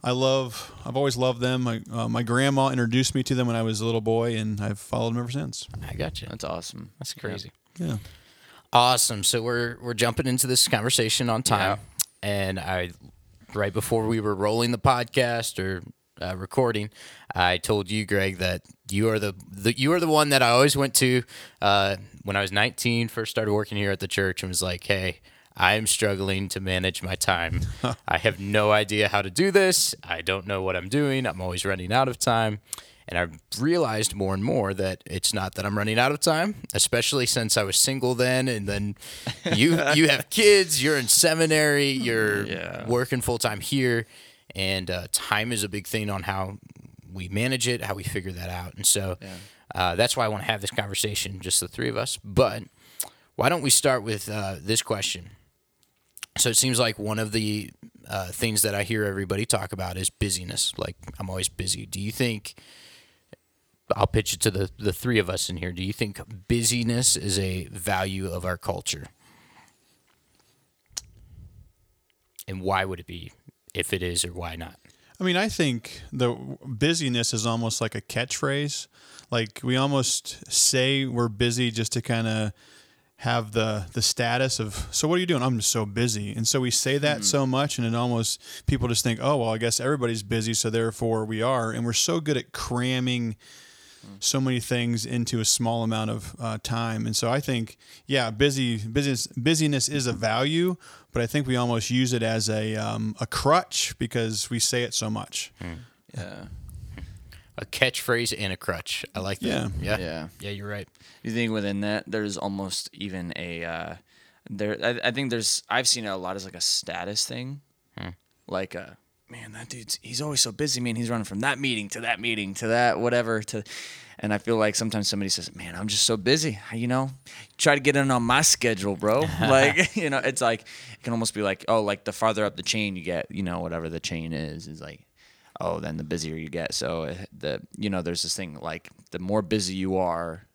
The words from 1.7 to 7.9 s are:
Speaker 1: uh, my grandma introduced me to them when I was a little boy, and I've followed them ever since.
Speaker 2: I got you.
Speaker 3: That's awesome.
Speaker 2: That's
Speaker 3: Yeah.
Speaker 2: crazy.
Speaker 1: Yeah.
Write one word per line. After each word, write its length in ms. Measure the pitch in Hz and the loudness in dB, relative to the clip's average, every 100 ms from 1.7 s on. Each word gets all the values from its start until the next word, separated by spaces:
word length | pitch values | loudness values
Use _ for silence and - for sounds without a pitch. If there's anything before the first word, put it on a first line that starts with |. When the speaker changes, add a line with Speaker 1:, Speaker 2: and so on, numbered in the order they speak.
| 113 107 | -2 -6
Speaker 1:
uh, 200 | 117 113 | -4 -2
my 140 | 117 | 0
grandma 480 | 117 120 139 139 135 | 2 2 4 4 2
introduced 440 | 127 120 123 131 135 | 2 2 4 2 0
me 80 | |
to 120 | 123 127 | 0 0
them 120 | 120 | 2
when 80 | 117 | 0
I 60 | |
was 180 | 113 107 | 0 0
a 60 | 113 | 0
little 160 | 113 | 0
boy, 340 | 107 113 117 113 | 2 2 2 0
and 240 | 107 104 | -2 -2
I've 180 | 104 101 | -2 -4
followed 340 | - 123 117 | -4 -2 -2
them 60 | 117 | -2
ever 120 | 120 | -4
since. 340 | 131 147 - - - - | -6 -6 -8 -12 -12 -10
Speaker 2:
I 40 | |
got 280 | 76 73 - | -6 -6 -6
you. 60 | - | -10
Speaker 3:
That's 140 | - | -10
awesome. 480 | 76 85 85 - 82 _ | -8 -8 -10 -14 -16 _
Speaker 2:
That's 160 | 131 - | -12 -10
Speaker 3:
Yeah. 60 | |
Speaker 2:
crazy. 300 | 113 87 98 _ _ - | -8 -10 -12 _ _ -10
Speaker 1:
Yeah. 180 | 170 | -6